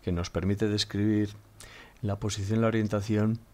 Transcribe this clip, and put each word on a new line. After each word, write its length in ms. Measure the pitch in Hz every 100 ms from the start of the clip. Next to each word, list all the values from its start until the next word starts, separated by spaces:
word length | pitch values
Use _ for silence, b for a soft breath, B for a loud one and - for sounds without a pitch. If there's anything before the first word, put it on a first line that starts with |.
que 100 | -
nos 180 | 87 87
permite 380 | 85 95 101 110
describir 600 | 104 - 101 104 104 104 104 - - B B B B
la 160 | 107 101
posición 380 | 107 104 98 110
y 40 |
la 60 | 113
orientación 720 | 113 107 104 104 107 107 113 -